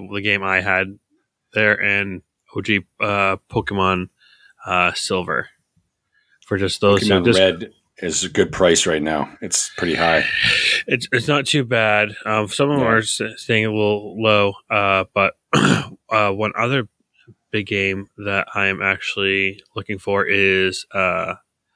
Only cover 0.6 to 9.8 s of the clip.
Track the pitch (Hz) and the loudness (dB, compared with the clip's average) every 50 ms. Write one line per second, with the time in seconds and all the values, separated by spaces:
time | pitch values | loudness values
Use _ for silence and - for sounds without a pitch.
0.6 | 92 101 92 92 95 95 101 - _ _ _ _ _ _ _ _ _ _ - 107 | 2 2 0 0 0 -2 -6 -12 _ _ _ _ _ _ _ _ _ _ -2 2
1.6 | 110 107 104 95 98 101 101 101 101 98 92 85 - _ _ _ _ _ - - | 2 2 2 2 0 0 0 -2 -2 -4 -8 -10 -12 _ _ _ _ _ -10 -6
2.6 | 95 - 107 98 90 _ _ - 107 107 101 101 98 95 95 95 - _ - 113 | -2 0 -2 -2 -2 _ _ -4 -2 -2 0 0 0 0 0 -4 -6 _ -4 -4
3.6 | 98 - 101 98 95 92 92 90 90 - _ _ _ _ _ _ _ - _ _ | -4 -2 0 0 2 2 2 0 -2 -6 _ _ _ _ _ _ _ -20 _ _
4.6 | - 95 92 90 90 87 87 - - - 101 92 87 82 78 64 - - _ _ | -6 -2 0 2 2 2 0 -2 -4 -2 -2 -2 -2 -2 -4 -4 -6 -8 _ _
5.6 | _ _ _ _ _ _ _ _ _ _ _ _ _ _ _ _ _ - 104 95 | _ _ _ _ _ _ _ _ _ _ _ _ _ _ _ _ _ -6 -4 -2
6.6 | 98 90 - - - 101 101 98 104 107 104 95 87 92 92 95 95 92 85 85 | -2 -4 -2 -2 -2 0 0 0 2 2 2 4 4 4 4 6 4 4 2 0
7.6 | 90 - - _ _ _ _ - - 87 78 - 92 90 76 104 95 82 78 - | -8 -14 -16 _ _ _ _ -10 -8 -6 -4 -4 -4 -2 0 0 0 0 0 2
8.6 | 95 87 85 82 - 90 80 76 73 80 78 73 73 - - - - 76 - - | 4 4 4 4 2 2 0 0 0 -2 -2 -2 -4 -6 -8 -12 -8 -4 -4 -4
9.6 | - - - - | -4 -6 -6 -6